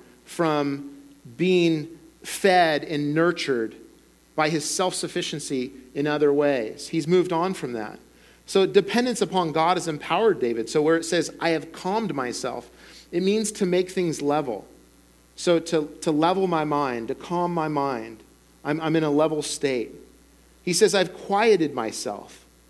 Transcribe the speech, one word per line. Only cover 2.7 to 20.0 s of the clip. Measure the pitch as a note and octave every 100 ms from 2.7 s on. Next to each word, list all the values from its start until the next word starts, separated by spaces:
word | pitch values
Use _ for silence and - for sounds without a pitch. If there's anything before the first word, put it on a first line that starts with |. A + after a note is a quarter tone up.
| D3
and | C#3+ D3+ D3
nurtured | D3+ E3+ E3+ - B2 A2 - - - _ _ _
by | - D#3
his | D#3+ D3
self-sufficiency | - F#3 - E3 F3+ F3 D#3 - C#3 A#2 - -
in | - D3
other | D3+ D3
ways. | C#3+ C#3+ C3+ A2 - -
He's | E3 D3+
moved | F3+ E3+
on | E3 F3+
from | F#3+ C#3
that. | A#2+ G#2+ G#2 - - - - -
So | G3 F#3
dependence | F#3 G3 A3 B3 A#3
upon | F#3 F#3+ E3
God | D3 D#3+ F3+
has | E3
empowered | D3+ - E3+ A3 D#3+
David. | B2 A2+ A2
So | D#3
where | D3+ E3
it |
says, | D#3+ F3 C#3+ -
"I | E3+
have | D#3+ -
calmed | - F#3 G#3 G#3+
myself," | C#3 B2 A2+ C3 A#2+ - - - - -
it | E3+
means | F#3+ G#3+ G#3
to | -
make | F#3 F3+ F#3
things | F#3 F3 C3+
level. | C#3+ D3 C#3 G#2 - - - _ _ _ _ -
So | - E3
to, | E3 E3 D3+ -
to | -
level | D3+ E3 F#3 F#3+
my | E3
mind, | D3+ D3 C#3 A#2+ A#2
to |
calm | C3 - F3 F3
my | E3+ D#3
mind, | D3+ C#3 B2 A2 A2 - _ _ _
I'm, | C#3+ D#3
I'm | D#3+ D#3+
in |
a | D#3
level | C#3+ D#3 D#3
state. | C#3+ - C#3+ B2+ A2 -